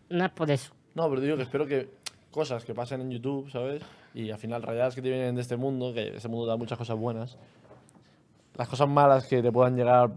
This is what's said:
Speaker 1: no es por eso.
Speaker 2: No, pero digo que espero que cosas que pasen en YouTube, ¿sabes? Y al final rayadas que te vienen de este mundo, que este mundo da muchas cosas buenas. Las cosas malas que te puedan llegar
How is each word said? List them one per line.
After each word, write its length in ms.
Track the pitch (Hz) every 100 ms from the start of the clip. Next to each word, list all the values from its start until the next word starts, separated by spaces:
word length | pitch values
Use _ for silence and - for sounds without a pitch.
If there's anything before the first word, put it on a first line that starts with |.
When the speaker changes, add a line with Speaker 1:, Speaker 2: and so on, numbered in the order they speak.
| -
Speaker 1:
no 160 | 175 185
es 60 |
por 180 | - 156
eso. 240 | 139 - _ _ 165
Speaker 2:
No, 120 | 165
pero 120 | 131
digo 160 | 139 151
que 60 |
espero 240 | 127 139 135
que 220 | 139 131 - - - _
cosas 340 | 147 147 120 -
que 80 |
pasen 280 | 113 120 131
en 100 | 131
YouTube, 380 | 117 131 139 139
¿sabes? 320 | 131 127 147 - - - 117
Y 160 | 110
al 80 | 107
final 240 | 113 117
rayadas 320 | 113 117 127 123
que 60 |
te 60 | 127
vienen 260 | 131 123 123
de 60 |
este 140 | 123 120
mundo, 360 | 135 131 127
que 220 | 117 104 98
este 120 | 113
mundo 200 | 117 117
da 100 | 113
muchas 200 | 117 120
cosas 180 | 120 110
buenas. 400 | 120 113 123 - - _ - - _ _ _ _ _ _ _ -
Las 120 | 120
cosas 220 | 127 143
malas 380 | 143 143 135 127
que 140 | 127
te 80 | 120
puedan 240 | 117 127 127
llegar 340 | 120 123 120